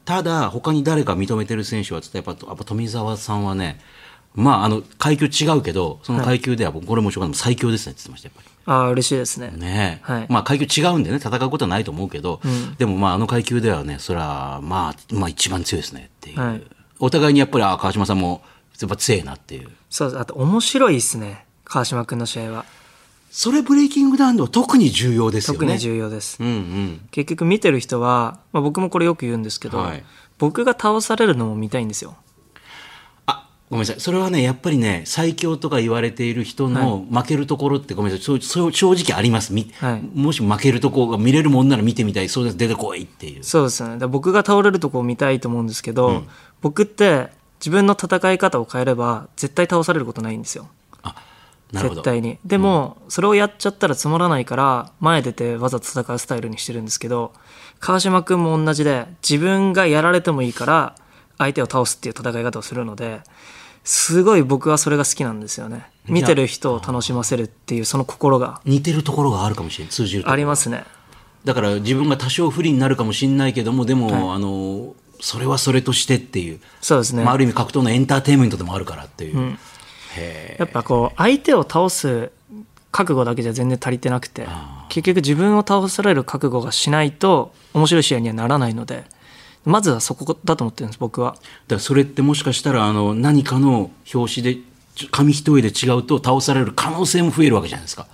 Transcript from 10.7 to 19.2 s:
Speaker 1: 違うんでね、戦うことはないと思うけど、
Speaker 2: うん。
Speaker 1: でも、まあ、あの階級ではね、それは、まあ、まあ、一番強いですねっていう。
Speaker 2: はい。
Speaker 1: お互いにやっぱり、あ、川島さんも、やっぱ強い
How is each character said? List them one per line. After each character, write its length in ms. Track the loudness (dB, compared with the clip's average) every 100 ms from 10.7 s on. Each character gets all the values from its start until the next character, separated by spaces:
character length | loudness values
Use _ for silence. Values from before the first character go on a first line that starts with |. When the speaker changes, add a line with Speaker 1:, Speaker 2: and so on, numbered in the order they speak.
| 0
Speaker 1:
違 20 | 2
う 120 | 2
ん 40 |
で 60 | 0
ね、 60 | -2
戦 140 | -4 -4
う 60 | -2
こ 80 | -2
と 60 |
は 40 | -2
な 100 | -2
い 60 |
と 80 | -4
思 120 | -6
う 60 | -8
け 100 | -8
ど、 200 | -8 -6
Speaker 2:
う 40 | -4
ん。 260 | -6 -6
Speaker 1:
で 100 | -4
も、 120 | -2 0
ま 140 | 0
あ、 40 |
あ 40 | 0
の 100 | 0
階 160 | -2
級 160 | -2 -2
で 100 | 0
は 140 | -2
ね、 120 | -4 -8
そ 120 | -6
れ 60 | -6
は、 420 | -6 -8 -10 -10
ま 280 | -6 -4 -6
あ、 240 | -8 -8
ま 120 | -6 -6
あ、 20 |
一 200 | -4 -4
番 140 | -4
強 160 | -4 -6
い 40 |
で 60 | -6
す 40 |
ね 180 | -14 -20 _
っ 20 |
て 100 | -14
い 40 |
う。 60 | -6
Speaker 2:
は 140 | -6
い。 80 | -6 -12 _ _ -4
Speaker 1:
お 120 | 0
互 200 | 2 4
い 20 |
に 60 | 4
や 60 | 4
っ 20 |
ぱ 100 | 2
り、 60 |
あ、 120 | 2 0
川 140 | -2
島 140 | 0 0
さ 80 |
ん 40 | 0
も、 220 | 0 -4 -10 _ _ -12
や 60 | -8
っ 20 |
ぱ 80 | -4
強 220 | 0
い 60 | -2